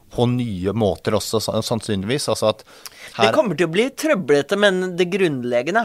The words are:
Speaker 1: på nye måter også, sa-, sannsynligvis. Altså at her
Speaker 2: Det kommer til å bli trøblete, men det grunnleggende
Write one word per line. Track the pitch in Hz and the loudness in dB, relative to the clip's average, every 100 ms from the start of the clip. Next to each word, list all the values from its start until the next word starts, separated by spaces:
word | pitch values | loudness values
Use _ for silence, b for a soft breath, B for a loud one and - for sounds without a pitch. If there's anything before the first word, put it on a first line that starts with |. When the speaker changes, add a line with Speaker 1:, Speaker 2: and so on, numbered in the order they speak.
| _ | _
Speaker 1:
på | - 120 | -2 0
nye | 123 120 90 95 | 0 -4 -4 -2
måter | 107 101 85 117 104 | 0 0 0 -2 -2
også, | - 110 | -2 -4
sa-, | - 107 - | -2 -4 -4
sannsynligvis. | 113 - 98 98 143 - | -4 -2 -4 -2 -4 -2
Altså | 107 110 | 0 0
at | - - B B B B - | -2 -10 B B B B 0
her | - | 2
Speaker 2:
Det | 302 | 4
kommer | 233 156 | 2 0
til | 165 | 0
å | |
bli | 180 262 | 2 0
trøblete, | - 311 220 135 143 139 202 | -2 0 0 2 2 2 2
men | 208 185 185 175 | 2 2 -2 -2
det | 175 | -2
grunnleggende | 196 175 131 120 120 143 220 | 0 0 0 0 2 4 2